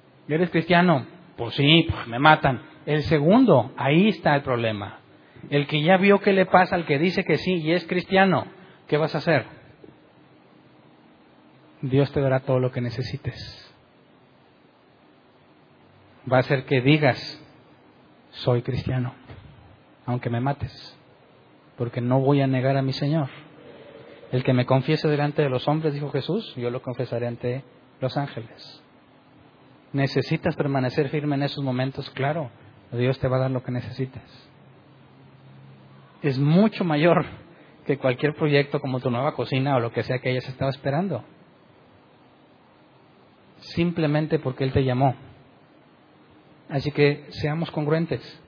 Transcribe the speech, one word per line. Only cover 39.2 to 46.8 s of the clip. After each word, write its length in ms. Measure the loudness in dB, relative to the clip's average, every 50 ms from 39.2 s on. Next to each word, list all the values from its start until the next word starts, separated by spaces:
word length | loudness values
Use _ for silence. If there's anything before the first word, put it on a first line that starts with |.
| -2 -2 -4
cocina 440 | -4 -6 -4 -2 -2 0 0 0 0
o 20 |
lo 140 | 0 0 -2
que 100 | -4 -4
sea 160 | -4 -6 -4
que 80 | -4 -4
hayas 220 | -4 -4 -6 -8
estado 200 | -8 -6 -4 -4
esperando. 540 | -4 -4 -4 -4 -2 -2 -4 -4 -6 -8 -10 -14 -20 -20 -20 -20 _ _ _ _ _ _ _ _ _ _ _ _ _ _ _ _ _ _ _ _ _ _ _ _ _ _ _ _ _ _ _ _ _ _ _ _ _ _ _ _ _ -20
Simplemente 800 | -20 -8 -4 -2 -2 0 0 0 0 0 0 0 0 0 -2 -2
porque 240 | -2 -4 -4 -4 -4
Él 80 | 0
te 140 | 0 0 0
llamó. 300 | 2 2 2 2 2 0 -2 -8 -20 -20 -20 -20 -20 -20 _ _ _ _ -20 _ _ _ _ _ _ _ _ _ _ -20 -20 _ _ -20 -20 _ -6
Así 220 | -6 -4